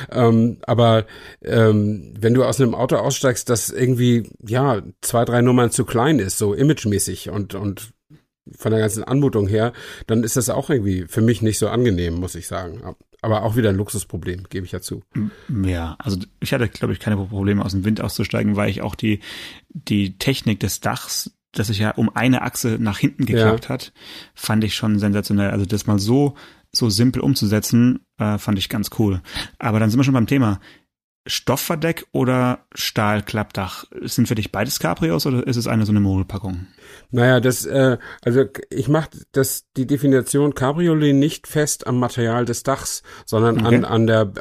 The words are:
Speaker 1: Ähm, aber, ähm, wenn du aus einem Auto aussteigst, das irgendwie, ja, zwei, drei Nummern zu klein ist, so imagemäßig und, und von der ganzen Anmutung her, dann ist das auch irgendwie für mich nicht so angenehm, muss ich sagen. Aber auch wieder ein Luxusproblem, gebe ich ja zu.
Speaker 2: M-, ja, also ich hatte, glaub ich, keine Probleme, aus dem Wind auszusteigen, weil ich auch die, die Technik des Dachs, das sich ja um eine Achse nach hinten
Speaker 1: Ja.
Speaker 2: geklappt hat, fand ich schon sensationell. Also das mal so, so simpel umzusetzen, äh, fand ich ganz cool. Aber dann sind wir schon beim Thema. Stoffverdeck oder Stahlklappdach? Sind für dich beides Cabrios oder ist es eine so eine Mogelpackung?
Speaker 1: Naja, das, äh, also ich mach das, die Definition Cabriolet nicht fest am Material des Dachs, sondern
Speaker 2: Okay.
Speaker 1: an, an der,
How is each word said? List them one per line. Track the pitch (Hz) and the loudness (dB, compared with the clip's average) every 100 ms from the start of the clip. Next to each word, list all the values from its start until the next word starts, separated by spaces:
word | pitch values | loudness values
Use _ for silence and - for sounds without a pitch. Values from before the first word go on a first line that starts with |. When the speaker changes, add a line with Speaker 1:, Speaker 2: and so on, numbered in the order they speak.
| 131 | -6
Speaker 1:
Ähm, | 127 117 113 117 - - | 2 4 6 4 0 -2
aber, | 117 117 113 107 - - - | 4 4 4 0 -10 -20 -14
ähm, | - 117 110 107 104 104 67 104 | 0 4 6 6 2 -2 -8 -2
wenn | 113 | 2
du | 127 123 | 4 4
aus | 123 | 2
einem | 123 - | 2 0
Auto | 127 139 | 0 0
aussteigst, | 123 135 131 120 - | 0 0 0 0 0
das | 117 - | -2 -2
irgendwie, | - 127 123 123 117 - - | -2 0 2 4 2 0 -10
ja, | 107 127 143 107 - - | -4 0 0 0 -4 -10
zwei, | - 117 120 | -2 0 2
drei | 120 | 4
Nummern | 123 123 120 | 4 6 4
zu | - 110 | 2 0
klein | 113 135 147 | 0 2 2
ist, | 98 - | 0 -2
so | 104 | -2
imagemäßig | 104 143 151 107 98 - 92 - | 2 2 2 0 -2 -2 -8 -8
und, | 104 95 95 | -8 -6 -6
und | 101 92 - _ _ - _ _ - - | -8 -8 -12 _ _ -20 _ _ -20 -6
von | - | -2
der | 110 | 2
ganzen | 110 107 | 0 -2
Anmutung | - 135 135 110 98 | -2 0 2 2 2
her, | 107 117 - - - - | 2 0 -4 -16 -12 -2
dann | 113 | 0
ist | 117 135 | 0 -2
das | 117 | -2
auch | 117 139 | -2 0
irgendwie | 135 98 92 85 | 0 0 -2 -4
für | - | 0
mich | 113 107 | 2 2
nicht | 110 101 | 0 0
so | 101 | 0
angenehm, | 117 123 87 87 82 | 0 2 2 -2 -4
muss | 90 85 | -6 -8
ich | - | -10
sagen. | 92 87 101 90 - _ _ | -8 -10 -12 -14 -16 _ _
Aber | 110 107 | -2 0
auch | 110 120 | 0 2
wieder | 107 | 2
ein | 95 | 2
Luxusproblem, | 104 104 - 92 90 90 92 | -2 -6 -8 -8 -8 -8 -8
gebe | 95 90 | -10 -8
ich | |
ja | 92 | -10
zu. | - 104 - - | -10 -12 -10 -6
Speaker 2:
M-, | 107 - - 113 | -6 -8 -8 -2
ja, | 92 87 82 80 | -2 -2 -6 -8
also | - 92 - - | -6 -6 -8 -10
ich | - | -4
hatte, | 135 110 | -2 -2
glaub | - 113 | -4 -4
ich, | 101 | -4
keine | 113 101 | -2 -2
Probleme, | 95 98 98 101 | -4 -2 0 0
aus | 98 | 0
dem | 95 101 | -2 0
Wind | 104 | -2
auszusteigen, | 107 - 101 113 104 101 | -2 -4 -4 -2 0 0
weil | 107 | -2
ich | 98 | -2
auch | 107 - | -6 -4
die, | 110 104 - - - - _ | -2 -2 -6 -16 -16 -20 _
die | 156 - 104 95 - | -12 -2 -2 -2 -4
Technik | - 135 - 101 | -2 -2 0 -2
des | 104 - | -2 -4
Dachs, | - 123 - - - - _ | -4 -6 -6 -8 -8 -14 _
das | - 104 | -6 -4
sich | 104 | -2
ja | 107 | -2
um | - 110 | 0 -2
eine | - 123 127 | 0 2 2
Achse | 120 - 120 110 | 0 -4 -2 -2
nach | 110 101 | -2 0
hinten | 139 - 131 | -2 0 0
Speaker 1:
Ja. | 117 | 4
Speaker 2:
geklappt | 110 113 - | 4 2 -2
hat, | 131 - _ - - - - | -8 -10 _ -20 -20 -20 -10
fand | - 110 107 | -2 0 0
ich | - | -2
schon | 110 104 | 0 0
sensationell. | 104 101 - 101 101 | 2 0 0 0 0
Also | 107 98 | 0 -2
das | 101 - | -2 0
mal | 101 | 0
so, | 101 131 143 - - - _ | 2 2 2 -2 -14 -20 _
so | - 117 | 0 2
simpel | 98 123 127 | 4 2 2
umzusetzen, | 139 135 101 107 - 120 123 - _ - | 0 2 2 0 2 4 4 2 _ -6
äh, | 107 104 | -2 -2
fand | - 95 | -2 -2
ich | - | -2
ganz | 113 101 - | -4 -4 -2
cool. | 104 92 - - - - | 0 0 -4 -12 -12 -6
Aber | 117 107 | -2 0
dann | 107 | 2
sind | 120 | 2
wir | |
schon | 139 131 | 2 2
beim | 107 | 2
Thema. | 139 113 98 - - _ _ _ _ - | 2 2 -2 -6 -20 _ _ _ _ -10
Stoffverdeck | - - 127 - 165 165 160 - | -6 -2 -2 -2 -2 -2 -4 -4
oder | 139 127 127 123 127 _ - | -2 0 2 2 -2 _ -8
Stahlklappdach? | - 123 104 104 101 107 101 - 85 - - - | -6 0 0 0 -2 -4 -4 -6 -8 -10 -16 -12
Sind | - - 120 | -4 0 0
für | 110 | 0
dich | 101 | -4
beides | 98 123 - | -4 -4 -2
Cabrios | 160 170 165 160 151 | -4 -2 -2 0 0
oder | 123 131 | -2 -2
ist | 120 | -2
es | 113 | 0
eine | 117 104 | 0 2
so | |
eine | 104 | 2
Mogelpackung? | 101 95 95 98 95 90 92 _ - - - | 2 2 -2 -6 -8 -8 -12 _ -20 -20 -6
Speaker 1:
Naja, | 123 123 127 | 2 4 4
das, | 127 113 71 | 4 0 -2
äh, | 139 131 117 - - | 2 2 2 -4 -8
also | 123 127 131 - - | 0 2 2 -2 -8
ich | - 117 | -4 0
mach | 156 151 - - | 0 -2 -10 -6
das, | 139 131 - - - | -2 0 -2 -8 -6
die | 120 | -2
Definition | 143 143 131 120 143 147 | 0 4 2 2 2 0
Cabriolet | 135 127 156 175 156 147 | 0 -2 2 2 4 4
nicht | 139 151 - - | 4 2 -2 -6
fest | 156 147 - - | -2 -2 -2 -2
am | 123 | 0
Material | 120 - 113 120 | 0 0 0 0
des | 117 113 | -2 -4
Dachs, | - 139 - - - - - | -4 -4 -4 -10 -12 -20 -4
sondern | 110 117 117 117 | 2 4 4 4
Speaker 2:
Okay. | 120 | 2
Speaker 1:
an, | - | 4
an | 113 113 | 2 4
der, | 110 101 98 | 4 2 -2